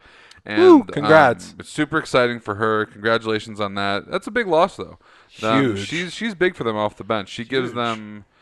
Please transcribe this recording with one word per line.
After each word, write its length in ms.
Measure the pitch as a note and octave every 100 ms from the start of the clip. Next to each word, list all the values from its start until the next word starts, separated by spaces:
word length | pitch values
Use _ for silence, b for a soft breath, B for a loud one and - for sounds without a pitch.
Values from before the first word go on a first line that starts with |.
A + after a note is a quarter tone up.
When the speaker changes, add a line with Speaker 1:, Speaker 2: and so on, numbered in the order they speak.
| B B B B
Speaker 1:
And, 200 | - G#2+
Speaker 2:
Woo, 120 | F#4 D#4
Speaker 1:
um, 60 | G3
Speaker 2:
congrats. 680 | C#3+ D3 D#3 C3 A2+ - -
Speaker 1:
it's 100 | -
super 300 | - D3 D#3
exciting 420 | - C3+ A#2+ A#2+
for 140 | -
her. 320 | G2+ A2 G#2+ G#2+
Congratulations 760 | G#2 A2 A2+ A2 G#2+ A2+ G#2
on 140 | G2+
that. 360 | G2 G2+ G2+ -
That's 160 | F#3+ B3+
a 40 |
big 160 | A3+ G3
loss, 280 | D#3+ G3 -
though. 220 | E2+ F2+ b b b -
Um, 180 | A2 A2+
Speaker 2:
Huge. 260 | C3 G2 G2
Speaker 1:
she's, 280 | D#3+ F3
she's 200 | - A3+
big 200 | F3 F3+ -
for 80 |
them 140 | A#2 G#2+
off 180 | G#2 -
the 80 |
bench. 240 | G2+ A2 G2
She 160 | -
gives 240 | A#2 C3 B2
Speaker 2:
Huge. 60 | A#2+
Speaker 1:
them 480 | A#2 A2 G#2+ G#2 - b